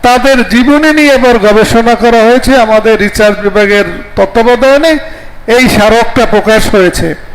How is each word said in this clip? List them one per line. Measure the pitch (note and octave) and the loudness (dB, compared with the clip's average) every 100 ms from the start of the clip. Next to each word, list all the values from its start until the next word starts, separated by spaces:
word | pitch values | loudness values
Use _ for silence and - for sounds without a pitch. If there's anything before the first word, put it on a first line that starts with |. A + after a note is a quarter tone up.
তাদের | A#3+ B3 C4+ C4+ A3+ | 2 2 2 0 0
জীবনী | A3+ B3+ D4 D#4 | 0 2 2 0
নিয়ে | D4+ D4 C4+ | 0 0 2
এবার | B3 A#3 | 2 2
গবেষণা | G3+ G#3+ G#3+ A#3 A3+ | 2 2 2 0 0
করা | A#3 A#3 A#3 | 0 2 2
হয়েছে | A3 B3+ - C4 | 2 2 2 0
আমাদের | A3 A3 A3 G#3+ | 2 0 0 0
রিসার্চ | G#3 - G#3 G3+ | -2 0 0 0
বিভাগের | G3+ G3+ G3+ G#3 F3 F3 - | -2 -2 0 0 -2 -8 -10
তত্ত্বাবধানে | - G3 A#3 A3+ A#3+ C4 C#4 E4 D4+ A#3 - - - - | -4 -2 0 0 2 2 2 0 -2 -6 -16 -18 -14 -2
এই | A#3+ B3 | 0 0
স্মারকটা | - G#3 A3+ A#3 - A3+ | 2 2 2 0 -2 0
প্রকাশ | G#3 F#3+ A3 F#3+ | 0 0 0 2
হয়েছে। | G#3 F3+ - E3 D3+ - | 2 0 -2 -6 -8 -14